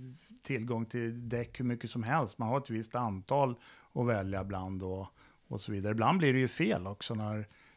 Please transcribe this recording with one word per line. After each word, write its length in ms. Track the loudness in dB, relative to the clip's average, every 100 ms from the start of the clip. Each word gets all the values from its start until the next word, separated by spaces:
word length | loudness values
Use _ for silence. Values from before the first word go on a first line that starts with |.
| -14 -16 -20 -12
tillgång 420 | -4 -2 0 -2 0
till 440 | -2 -2 -4 -4
däck 300 | -4 -4 -2
hur 60 | -2
mycket 240 | -2 -2
som 140 | -4
helst. 340 | 0 2 0 -2
Man 100 | 0
har 100 | 0
ett 120 | 0
visst 260 | -4 -2 -2
antal 600 | -2 -2 0 2 2 0 -10 -20 -6
att 140 | 0 2
välja 360 | 2 0 -2
bland 400 | -2 -4 -4 -4
och, 240 | -4 -6 -8 -14 -20 _ -10
och 140 | -8
så 100 | -4
vidare. 200 | -2 0
Ibland 280 | 4 4 6
blir 140 | 6
det 60 | 6
ju 80 | 4
fel 400 | 2 0 0 -2
också 280 | -6 -4 -2
när, 320 | -2 -4 -6 -14 -20